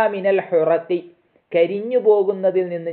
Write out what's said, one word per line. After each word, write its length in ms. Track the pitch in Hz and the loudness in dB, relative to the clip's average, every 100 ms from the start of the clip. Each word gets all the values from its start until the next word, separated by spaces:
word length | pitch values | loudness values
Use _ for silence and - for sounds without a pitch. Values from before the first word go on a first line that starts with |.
| 220 | 0
മിനൽ 260 | 202 190 196 185 | 0 0 0 0
ഹുറഖി 520 | 175 156 165 - 175 - _ _ _ - | 0 2 0 0 -6 -6 _ _ _ -4
കരിഞ്ഞു 480 | 170 170 202 226 247 214 | 0 0 -2 -2 0 4
പോകുന്നതിൽ 580 | 208 190 196 190 185 180 | 4 2 0 0 0 -2
നിന്ന് 180 | 175 165 | -6 -8